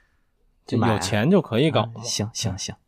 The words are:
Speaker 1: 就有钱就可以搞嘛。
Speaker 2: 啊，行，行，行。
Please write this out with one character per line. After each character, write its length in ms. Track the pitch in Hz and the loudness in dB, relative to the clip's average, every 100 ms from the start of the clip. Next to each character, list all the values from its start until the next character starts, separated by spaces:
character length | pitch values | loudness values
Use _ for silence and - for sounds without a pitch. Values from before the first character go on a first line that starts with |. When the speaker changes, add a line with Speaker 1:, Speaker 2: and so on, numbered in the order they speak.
| _ _ _ _ _ _ | _ _ _ _ _ _
Speaker 1:
就 140 | - 127 | -4 0
有 200 | 117 104 | 2 0
钱 280 | - 107 127 | 0 0 4
就 140 | 190 | 2
可 160 | - 113 | 2 2
以 140 | 156 | 2
搞 140 | 127 113 | 2 0
嘛。 60 | 113 | -4
Speaker 2:
啊， 40 | |
行， 280 | 113 - 107 | -8 -4 -4
行， 240 | - 117 90 | -4 -6 -6
行。 180 | - - | -10 -12